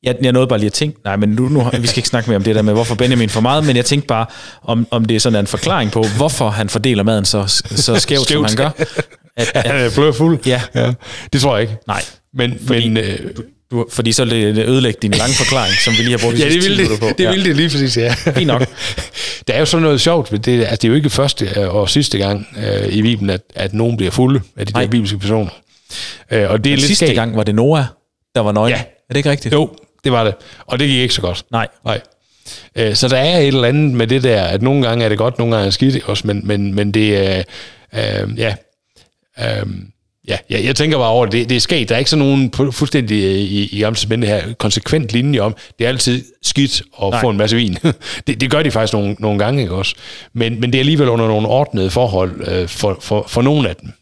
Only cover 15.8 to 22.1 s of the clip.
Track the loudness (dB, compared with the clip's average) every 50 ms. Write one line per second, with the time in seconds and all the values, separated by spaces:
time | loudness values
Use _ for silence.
15.8 | 0 0 0 0 2 2 0 0 0 0 2 2 2 2 2 2 2 2 2 2
16.8 | 2 0 0 0 0 -2 0 0 0 0 2 0 0 0 2 2 0 0 0 0
17.8 | 0 0 0 0 0 0 -2 -2 -2 -2 0 0 0 2 2 0 0 -2 -4 -10
18.8 | -10 -8 -8 -8 -10 -12 -12 -10 -10 -10 -10 -10 -6 -2 0 0 2 2 2 2
19.8 | 2 2 2 2 2 2 2 2 0 -2 -4 -4 0 2 2 2 2 0 -2 0
20.8 | 2 2 2 4 2 0 0 0 0 0 0 -2 -4 -4 -2 -2 -2 0 0 0
21.8 | 0 2 2 0 0 0